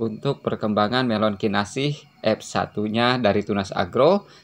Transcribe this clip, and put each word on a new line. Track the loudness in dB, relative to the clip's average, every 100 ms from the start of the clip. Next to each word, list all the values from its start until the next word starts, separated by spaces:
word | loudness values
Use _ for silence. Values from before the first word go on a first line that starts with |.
untuk | -6 -4 -4 -4
perkembangan | -4 -4 -2 2 2 2 0
melon | 2 0 0
kinasih | -2 0 -2 -2 -4 -4 -12 _ -2
F | -2
satu-nya | -2 -4 -4 -4 -2 2 2 2
dari | 2 2 0
Tunas | -2 -2
Agro | -4 -2 2 4 4 -2 -20